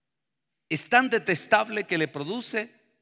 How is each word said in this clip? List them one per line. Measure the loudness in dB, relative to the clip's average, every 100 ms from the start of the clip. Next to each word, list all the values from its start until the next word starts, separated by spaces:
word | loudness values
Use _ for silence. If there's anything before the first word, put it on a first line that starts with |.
| _ _ _ _ _ _ _
Es | -6 2
tan | 2 4
detestable | 0 0 -2 4 2 2 -4
que | -2 -2
le | -2
produce | -4 -6 -6 -6 -6 -6 _ _ _